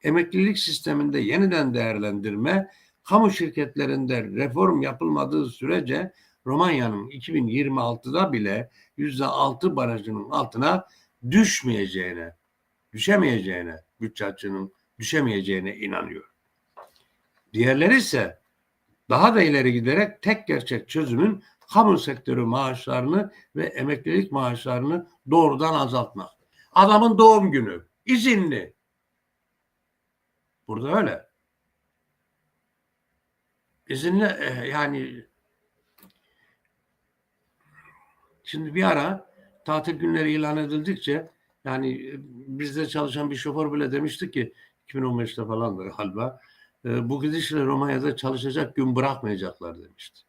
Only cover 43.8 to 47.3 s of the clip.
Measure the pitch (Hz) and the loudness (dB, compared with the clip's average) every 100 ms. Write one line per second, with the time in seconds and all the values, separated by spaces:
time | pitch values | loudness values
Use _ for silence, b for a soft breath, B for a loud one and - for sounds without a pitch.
43.8 | 139 139 151 - 185 139 110 b b _ | -2 -2 -4 -6 -6 -4 -6 b b _
44.8 | _ 135 131 120 113 - 107 110 113 95 | _ -4 -2 -2 -4 -6 -6 -4 -4 -4
45.8 | 95 - 101 98 127 - b b b _ | -10 -8 -8 -6 -8 -10 b b b _
46.8 | 127 120 117 139 147 | -6 -4 -4 -4 -4